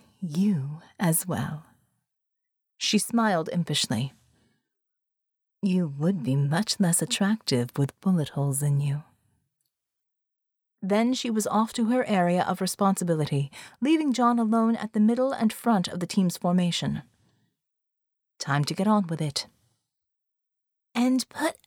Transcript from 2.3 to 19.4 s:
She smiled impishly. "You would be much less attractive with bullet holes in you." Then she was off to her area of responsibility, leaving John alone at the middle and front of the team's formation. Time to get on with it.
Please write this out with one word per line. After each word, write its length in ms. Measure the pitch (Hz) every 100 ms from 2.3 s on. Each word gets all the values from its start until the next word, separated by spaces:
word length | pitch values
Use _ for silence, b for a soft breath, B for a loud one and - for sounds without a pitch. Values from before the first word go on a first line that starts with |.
| _ _ _ _ _
She 200 | - 214
smiled 500 | - 233 220 175 160
impishly. 580 | 175 160 151 - 107 135 - _ _ _ _ _ _ _ _ _ _ _ _ _ _
"You 260 | 202 185 165
would 360 | 139 156 202
be 120 | 233 139
much 420 | 143 160 214 -
less 200 | 180 165
attractive 720 | 160 - 196 220 - 127 123 -
with 200 | 139 -
bullet 280 | 196 180 143
holes 320 | - 143 135
in 200 | 147 143
you." 240 | 143 143 - _ _ _ _ _ _ _ _ _ _ _ _ _ _ _ _ _
Then 320 | 190 202 240
she 160 | 254 247
was 180 | 220 208
off 240 | 208 220
to 120 | - 220
her 180 | 254
area 400 | - 202 175 180
of 160 | - 180
responsibility, 920 | 185 - 196 190 180 165 147 143 139 B B B
leaving 320 | 254 320 302
John 280 | 240 240 240
alone 360 | 226 226 226 233
at 160 | 214
the 80 | 220
middle 320 | 214 240 262
and 220 | 277 220
front 340 | - 240 214 175
of 140 | 175
the 60 | 175
team's 280 | - 180 -
formation. 680 | 175 180 175 165 143 147 - _ _ _ _ _ _ _ _ _ _ _ _ _
Time 280 | - 143 143
to 80 |
get 140 | 160 196
on 200 | 208 180
with 140 | 165
it. 260 | 156 -